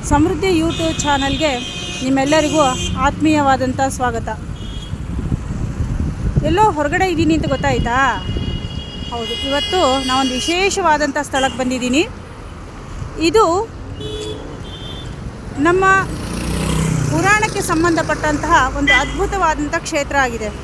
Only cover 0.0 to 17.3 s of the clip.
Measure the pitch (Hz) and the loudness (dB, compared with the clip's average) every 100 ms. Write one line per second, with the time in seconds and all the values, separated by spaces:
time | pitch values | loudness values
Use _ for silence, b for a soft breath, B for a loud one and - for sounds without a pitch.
0 | - 294 320 370 381 339 320 311 320 320 | 2 4 4 2 2 2 2 0 -2 -2
1 | 294 285 269 269 311 247 247 - - 349 | 0 0 0 0 0 0 -6 -8 -8 -6
2 | 254 269 269 311 302 302 277 254 - - | 0 2 4 4 4 4 2 2 -2 0
3 | 269 285 302 302 277 269 254 254 269 - | 0 2 2 4 4 2 0 0 -2 0
4 | 247 233 226 220 - - - - - - | -2 -2 -6 -8 -8 -10 -8 -8 -8 -8
5 | - - - - - - - - - - | -6 -6 -2 -4 -4 -4 -4 -4 -2 -2
6 | - - - - 302 339 440 302 294 349 | -2 -2 0 2 2 4 4 4 0 2
7 | 381 320 320 320 311 262 277 254 240 247 | 0 2 2 2 2 0 0 0 0 2
8 | 269 202 - - - - - - - - | 2 2 -4 -4 -4 -4 -6 -8 -10 -10
9 | - 240 226 233 269 277 302 370 302 269 | -8 -6 -6 -4 -2 0 0 2 4 4
10 | 262 262 269 254 262 339 392 370 349 302 | 2 2 2 0 -2 2 2 2 2 2
11 | 294 294 285 269 262 247 254 254 247 262 | 2 -2 -2 0 0 0 -2 0 0 0
12 | 427 - - - - - - - - - | 0 -4 -14 -14 -14 -14 -14 -14 -12 -10
13 | - - 320 427 381 349 440 - - - | -8 -2 2 4 4 2 -2 -8 -10 -8
14 | 427 427 427 - - - - - - - | -8 -6 -8 -8 -10 -12 -12 -10 -10 -10
15 | - - - - - - 302 359 381 381 | -10 -10 -10 -10 -10 0 4 6 6 4
16 | 381 - - - - - - - - - | 2 -6 -6 -4 -2 -2 0 2 2 2
17 | - 311 370 | 2 2 4